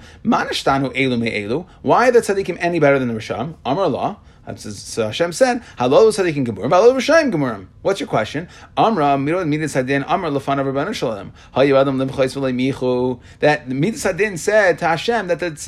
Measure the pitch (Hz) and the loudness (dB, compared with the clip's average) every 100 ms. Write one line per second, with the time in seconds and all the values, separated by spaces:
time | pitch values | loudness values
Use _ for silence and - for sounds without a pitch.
0 | - - - 208 - - - 139 135 127 | -10 -8 0 0 0 -2 0 0 0 -2
1 | 131 120 117 107 104 139 180 - - 175 | 0 0 -2 -4 -4 -6 -8 -6 0 4
2 | 254 240 226 196 190 170 175 175 147 139 | 4 4 2 -2 -4 -2 -2 2 4 4
3 | 127 113 - 98 139 156 - 156 180 117 | 0 -4 -6 -6 -8 -8 -4 -2 0 -2
4 | 123 208 - - - 110 110 101 - - | -4 -6 -16 -20 -16 -14 -12 -14 -8 -4
5 | 107 - 165 160 254 240 - - 123 156 | -4 -2 -2 2 0 0 -6 -4 2 6
6 | 220 208 180 143 123 101 113 180 196 262 | 6 4 -2 -2 -4 -4 0 4 6 4
7 | 240 320 294 170 131 104 - - 170 196 | 4 2 2 0 -2 -6 -12 -8 -4 -4
8 | - 131 110 143 175 - - - 190 208 | -2 -2 -2 -6 -12 -16 -8 0 2 2
9 | 143 139 139 165 156 151 156 147 127 139 | 2 2 0 -2 -2 -2 -2 -2 0 -2
10 | 139 180 170 139 139 139 135 135 170 - | 0 -2 -2 -4 -2 -2 -2 -2 -4 -4
11 | 139 104 - - - - 143 135 139 131 | -6 -6 -12 -20 -4 2 4 4 4 0
12 | 131 135 131 135 135 123 131 143 127 123 | -2 -2 -2 -2 -4 -2 -2 -2 -2 0
13 | 127 123 - - 147 147 127 131 180 220 | -2 -4 -12 -2 0 0 -2 -2 -2 -2
14 | 202 175 214 175 202 214 196 160 170 160 | -2 0 -2 -2 0 4 4 2 0 -2
15 | - 233 185 165 175 151 | -2 -2 -2 -2 -4 -8